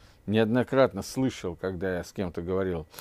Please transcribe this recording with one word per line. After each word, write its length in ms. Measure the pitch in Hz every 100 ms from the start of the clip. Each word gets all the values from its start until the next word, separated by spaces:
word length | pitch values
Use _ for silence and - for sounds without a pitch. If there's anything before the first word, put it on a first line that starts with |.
| - - -
неоднократно 760 | 110 110 123 113 135 127 95
слышал, 520 | - 131 131 - 92
когда 440 | 85 95 87 95 90
я 60 |
с 80 | -
кем-то 300 | - 90 92
говорил, 440 | 87 95 92 82 - -